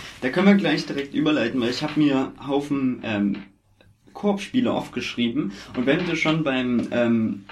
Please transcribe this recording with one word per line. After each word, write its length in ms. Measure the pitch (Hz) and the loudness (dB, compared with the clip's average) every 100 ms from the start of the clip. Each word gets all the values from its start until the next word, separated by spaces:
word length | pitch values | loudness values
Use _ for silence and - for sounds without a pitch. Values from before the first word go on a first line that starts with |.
| - - | -14 -6
Da 60 | 127 | -2
können 160 | 180 196 | 4 6
wir 60 | |
gleich 320 | 196 165 160 - | 6 4 0 -2
direkt 280 | 139 139 | -6 -4
überleiten, 460 | 131 151 147 113 127 | 0 0 2 0 0
weil 100 | 117 | -2
ich 120 | 123 | -2
hab 140 | 151 156 | -2 2
mir 360 | 147 131 - - 135 | 2 2 -2 -6 -2
Haufen, 540 | 139 143 139 131 117 | -2 0 0 0 -2
ähm, 320 | 110 104 101 - - _ _ _ - _ _ | -2 0 0 -2 -8 _ _ _ -20 _ _
Koop-Spiele 600 | - 208 196 - 127 113 | -4 -2 -2 -2 0 0
aufgeschrieben 800 | 101 - 123 - - 120 135 180 - - 127 | 0 -4 -8 -6 -2 0 0 -4 -6 -8 -2
und 100 | 123 | 2
wenn 180 | 165 170 | 2 0
du 100 | 160 | 0
schon 280 | 160 160 | 0 2
beim, 440 | 151 127 127 120 104 | 2 0 2 0 0
ähm, 540 | 120 117 117 110 101 - | 0 2 2 0 -4 -10